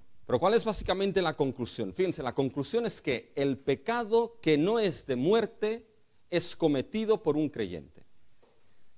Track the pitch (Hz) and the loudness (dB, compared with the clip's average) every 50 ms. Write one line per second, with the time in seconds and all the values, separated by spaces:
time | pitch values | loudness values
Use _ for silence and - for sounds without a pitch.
0 | - - - - - - 120 117 165 190 226 226 170 220 190 - - - 185 190 | -18 -18 -18 -14 -6 -2 0 2 4 4 4 4 2 0 -2 -2 -2 -2 0 0
1 | 196 196 165 190 180 156 147 - 143 135 123 - 120 - - - 110 95 95 - | 0 0 2 2 0 0 0 0 0 0 0 -4 -6 -6 -4 -6 -6 -6 -2 -2
2 | 185 180 - - 139 120 - - 139 127 - 143 135 - - 233 240 214 - - | -2 -2 -2 -2 -4 -4 0 0 0 0 0 -4 -4 -2 -2 -2 -2 -2 -4 -4
3 | - 156 123 107 - - - 143 139 139 131 135 - 143 139 - - - 233 240 | -2 -2 -2 -2 -4 -6 -4 -2 0 0 0 -2 0 -2 -2 -2 0 -4 -2 -2
4 | 233 202 226 233 233 226 - - - 160 156 143 160 202 226 233 214 185 143 - | -2 2 2 2 2 2 -4 -4 2 2 4 4 4 4 2 2 2 0 -2 -2
5 | - - 139 120 131 175 214 233 214 190 - - 214 214 226 240 - _ _ _ | -4 -2 -2 0 2 4 4 4 2 0 -4 -4 -4 -4 -4 -4 -10 _ _ _
6 | _ _ _ - - - 175 170 165 - - - 170 156 143 131 - - - 220 | _ _ _ -20 -10 -2 -2 -2 -2 -2 -2 2 2 2 2 2 0 -2 -2 -2
7 | 220 208 220 - - 160 143 151 156 139 - 123 107 87 87 78 69 69 - - | 2 2 2 2 2 0 0 2 0 -2 -2 -4 -6 -4 -6 -8 -12 -14 -18 -20
8 | - - - - - - - - - - - - - - - - - - - | -20 -20 -20 -20 -20 -20 -20 -20 -20 -20 -20 -20 -20 -20 -20 -20 -18 -18 -18